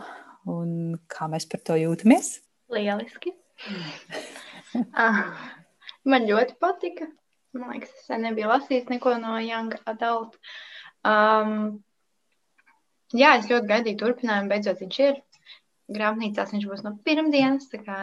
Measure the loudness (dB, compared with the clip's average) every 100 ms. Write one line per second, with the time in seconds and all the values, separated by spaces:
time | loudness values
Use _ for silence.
0 | -4 -18 -20 -14 -8 -6 -4 -4 -4 -6
1 | -10 -8 -6 -4 -6 -8 0 2 2 4
2 | 6 6 4 -10 _ _ _ -4 -2 -4
3 | -6 -10 -10 -10 _ _ -12 -10 -10 -14
4 | -12 -12 -12 -16 -18 -20 -6 -4 -2 2
5 | 4 4 0 -8 -14 -18 _ _ -20 -4
6 | 2 4 4 2 2 0 -2 -2 -6 -8
7 | -12 -14 _ _ _ -12 -10 -12 -14 -18
8 | -8 -4 -2 -2 2 2 2 -2 0 -2
9 | 0 0 -2 -4 -4 -4 -6 -8 -8 -4
10 | -2 -2 -4 -14 -20 -18 -18 -20 -20 _
11 | 2 4 6 4 2 -2 -4 -6 _ _
12 | _ _ _ _ _ _ _ _ _ _
13 | _ 6 6 6 4 0 2 0 0 -2
14 | -2 -2 0 0 0 -2 -2 -4 -6 2
15 | 2 2 -8 _ -20 -20 _ _ -12 -2
16 | -2 -2 -4 -4 -4 -4 -6 -8 -10 -4
17 | 0 2 4 4 4 2 -4 -12 -10 -10